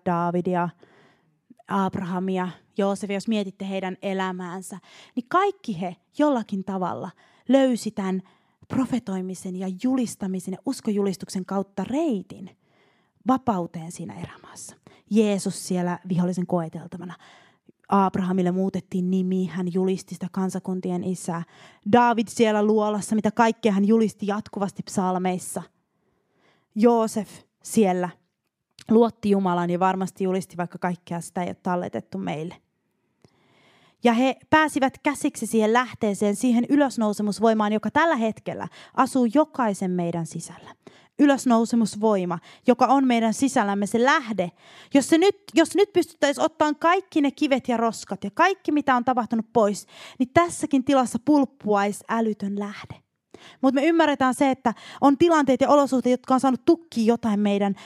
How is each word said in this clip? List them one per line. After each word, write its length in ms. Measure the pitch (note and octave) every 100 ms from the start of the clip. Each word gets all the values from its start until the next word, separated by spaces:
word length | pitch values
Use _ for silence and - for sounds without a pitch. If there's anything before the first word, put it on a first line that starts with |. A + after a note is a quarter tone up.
| F#3
Daavidia, 640 | E3+ F3 F3 F3+ F3+ F3 - _ _ _ _ _ _ _ _ -
Abrahamia, 800 | G3 F#3+ F#3+ F3+ F#3 F#3+ F#3 F3+ - _ -
Joosefia, 380 | G3 G3 G3 G3
jos 120 | A3+
mietitte 420 | G#3+ G3 - G3
heidän 280 | F#3+ F#3 F#3
elämäänsä, 760 | G3 F#3+ F#3 F#3 F3+ F#3 F3+ F#3 - - - B3
niin 100 | -
kaikki 520 | F4+ G4+ - - E3+
he 140 | F#3 - _ -
jollakin 460 | D4 B3 G#3+ G3
tavalla 480 | F#3+ F#3+ F3 A#2 E3+ - _ _ -
löysi 440 | C4+ C4 A#3 G#3+
tämän 300 | - F#3+ F#3 - _ _ _ -
profetoimisen 840 | A#3+ C4 A#3+ G3 F#3+ F#3 F3+ F#3+ F#3
ja 120 | F#3+ F#3
julistamisen 680 | B3+ C4 A3+ - F#3+ F#3+ F#3
ja 60 | G3 C4+
uskojulistuksen 800 | C4 A3+ G3+ G3 F#3+ - F#3+ F3+
kautta 380 | G3 G3 -
reitin 720 | F#3+ C#4 E4+ G3+ - F#3+ F#3 _ _ _ _ _ _ _ G#3
vapauteen 640 | C4 B3 F#3+ E3+ E3+ E3
siinä 220 | - E3
erämaassa. 600 | F#3 - - - - - - _ _ -
Jeesus 580 | G#3 G#3 G3 G3 - -
siellä 320 | F3+ F3 F3 F#3
vihollisen 380 | F3 F3+ F3+ F3
koeteltavana. 680 | F3 D#3+ E3 F3 F3 F3 - - - _ _ _ _ -
Abrahamille 640 | G3 F#3+ F#3+ F3+ F#3 F3+
muutettiin 600 | F#3 F#3+ - - F#3 F3+
nimi, 340 | F#3+ F#3 F#3 F#3
hän 280 | F3 F3+
julisti 400 | F#3 F#3+ F#3+ -
sitä 140 | F3+ F3+
kansakuntien 720 | G3 F#3+ F#3 F#3+ F#3 F3+ F3+
isää. 400 | F#3 F3+ - E3+ E3+ - - _ G#3
Daavid 360 | A#3+ A#3+ A3+ G#3
siellä 360 | - A3 G#3+
luolassa, 520 | G#3 A3 G#3+ G#3 - G#3+
mitä 160 | G#3+
kaikkea 400 | - A3+ A3+ A3
hän 160 | G3 G3+
julisti 400 | A3+ G#3+ - G#3
jatkuvasti 560 | G#3 - G3+ F#3+ -
psalmeissa. 800 | - - F#3 F#3 F#3 F3+ - F#3 E3 _ _ _ _ _ _ _ _ _ _ G#3+
Joosef 540 | A#3+ A#3 A3 A3+ F#3 - _ _
siellä 460 | - A3+ G3 F3+ F3+ - _ _ _ _ _ - -
luotti 400 | A3+ A#3 - G#3
Jumalaan 400 | G3 F#3 F3 F3
ja 100 | F3
varmasti 440 | F#3 F#3+ F#3 -
julisti, 340 | F#3 F#3 - F3
vaikka 200 | F3 F3
kaikkea 440 | F3+ F3 - E3+
sitä 220 | - F#3
ei 60 | F3+
ole 80 | F#3
talletettu 540 | F#3 F3 - - - G3
meille. 380 | F#3 D3+ E3+ - _ _ _ _ _ _ _ _ _ _ _ _ _ _
Ja 100 | A#3+
he 240 | A3+ C4 A#3+ -
pääsivät 480 | D#4 D4+ C#4+ C4+ -
käsiksi 420 | D4+ C4+ C#4+ - A3
siihen 280 | A3+ G#3+
lähteeseen, 600 | A#3+ B3 - G#3+ F#3+ G#3 G#3
siihen 300 | B3+ A#3+ A#3+
ylösnousemusvoimaan, 1040 | C#4+ C4+ A#3 G#3+ G#3 G#3 G3 A3+ A3 G#3
joka 180 | G#3+ G#3+
tällä 240 | D4 E4 C4+
hetkellä 520 | A3 G#3+ F3 G2+ - - - -
asuu 300 | C4 C4 A#3+
jokaisen 580 | C#4 D4+ - A3+ G3 F#3
meidän 340 | F3+ E3+ E3+ D#3+
sisällä. 500 | E3+ - - - - - - _ -
Ylösnousemusvoima, 1200 | C#4+ C4 C4 A3+ A3+ A#3 G#3+ G#3 A3 G3 F3 E3+ - - -
joka 180 | A#3+ A#3+
on 220 | C4+ C4
meidän 260 | A#3 A3
sisällämme, 540 | G3+ C4+ B3 G3+ G3+ G3+
se 160 | A#3
lähde. 480 | B3+ D#4 A3+ F#3+ F3 - - - -
Jos 160 | C#4 -
se 80 | D#4+
nyt, 180 | G4 - - C#4+
jos 200 | D#4+ E4+
nyt 180 | G4+
pystyttäisiin 520 | F4 D4+ - C#4+ C#4 D#4
ottamaan 300 | - D4+ D4
kaikki 460 | E4 F#4+ - D#4+
ne 100 | C#4+
kivet 360 | - D4 C4 B3+
ja 100 | A#3
roskat 460 | A#3 - - F#3+
ja 60 | G3+
kaikki, 380 | - F4+ F#4+ -
mitä 240 | D4 C#4+ B3
on 100 | A#3+
tapahtunut 400 | B3 G#3+ A3+ -
pois, 320 | A#3+ G#3 G3 - - - -
niin 100 | B3+
tässäkin 500 | E4+ E4+ - D#4 C4+
tilassa 360 | A#3+ C4+ A#3+ A#3 -
pulppuaisi 800 | D4+ C4 _ G#3 G3+ G#3 G3+ -
älytön 500 | A3+ A3 G#3 G3 G3+
lähde. 360 | G3+ G#3 - - _ _ _ - - -
Mut 120 | C4
me 120 | C4+ D#4+
ymmärretään 480 | E4 D4+ C#4 C4
se, 180 | A#3+ C#4
että 220 | C4 A#3+ - - -
on 160 | C#4 C#4+
tilanteita 460 | E4+ D#4+ C4+ B3+
ja 60 | B3+
olosuhteita, 440 | C#4+ C#4 C4 B3
jotka 200 | B3 -
on 60 | C4
saanut 260 | C4+ A#3+ -
tukkia 380 | E4 - A#3 A3
jotain 340 | A#3 A3+ G#3
meidän 360 | G#3 G3+ G3+ F#3+